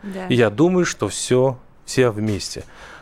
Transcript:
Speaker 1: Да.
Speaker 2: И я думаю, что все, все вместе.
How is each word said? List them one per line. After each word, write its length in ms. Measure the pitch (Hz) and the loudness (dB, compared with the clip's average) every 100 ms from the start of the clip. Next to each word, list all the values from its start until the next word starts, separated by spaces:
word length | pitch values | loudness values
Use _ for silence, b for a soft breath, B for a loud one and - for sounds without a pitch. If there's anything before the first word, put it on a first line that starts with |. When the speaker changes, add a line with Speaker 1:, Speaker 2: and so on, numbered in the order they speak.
Speaker 1:
Да. 240 | 202 190 185 | -14 -10 0
Speaker 2:
И 60 | |
я 140 | 123 113 | 2 2
думаю, 380 | 104 170 185 170 | 4 2 2 0
что 220 | - 101 | -2 -6
все, 500 | - - 127 131 123 - - | -4 0 2 2 -2 -10 -20
все 240 | - - 123 | -4 2 2
вместе. 540 | 104 107 98 - - B B B B | 2 -2 -2 -6 -10 B B B B